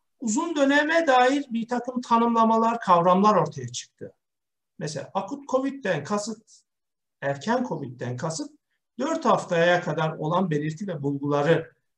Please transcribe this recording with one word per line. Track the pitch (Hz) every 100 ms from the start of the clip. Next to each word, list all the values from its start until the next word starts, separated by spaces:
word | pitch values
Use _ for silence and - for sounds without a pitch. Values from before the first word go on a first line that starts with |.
| _ -
uzun | 226 233 339 294
döneme | 269 294 302 330 320
dair | 254 254 285 -
bir | 226 220
takım | 240 240 247
tanımlamalar, | - 226 233 233 226 226 226 -
kavramlar | - 175 180 185 214 190
ortaya | 156 135 123
çıktı. | - - - 104 _ _ _ _ _ _ -
Mesela | 151 - -
akut | 190 196 285 -
covid'den | 262 269 - 190 156
kasıt, | 143 208 220 220 _ - _ _ _ _ _ _
erken | 139 139 - 247 -
covid'den | 156 131 - 123 123
kasıt | 160 - 294 _ _ _ _ -
dört | 285 320
haftaya | 233 185 - 170 175 175
kadar | 170 156 156
olan | - 156 175 185
belirti | 147 156 156 202
ve | 151
bulguları | 139 139 143 143 147 151 - _ _